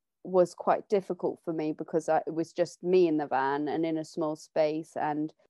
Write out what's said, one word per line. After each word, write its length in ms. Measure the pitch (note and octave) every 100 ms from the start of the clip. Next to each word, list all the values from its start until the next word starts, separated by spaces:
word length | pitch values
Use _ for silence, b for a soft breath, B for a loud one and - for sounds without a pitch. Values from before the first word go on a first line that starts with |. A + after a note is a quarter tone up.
| _ _
was 300 | F#3 F#3 F3
quite 340 | - - - -
difficult 520 | G3 - - D#3 -
for 80 | -
me 200 | D#3+ D3+ D3+
because 300 | D#3+ E3+ D#3
I, 140 | D#3 -
it 80 |
was 200 | E3 E3
just 280 | - E3 -
me 240 | F3 F#3 E3+
in 100 | D#3
the 100 | C#3+
van 400 | C3 C3+ C#3+ D3
and 180 | D#3 E3
in 120 | D#3+
a 80 | D3+
small 300 | - D#3 D#3
space, 580 | - D#3+ D3+ D#3 D#3+ -
and 380 | D3+ D3+ D#3 _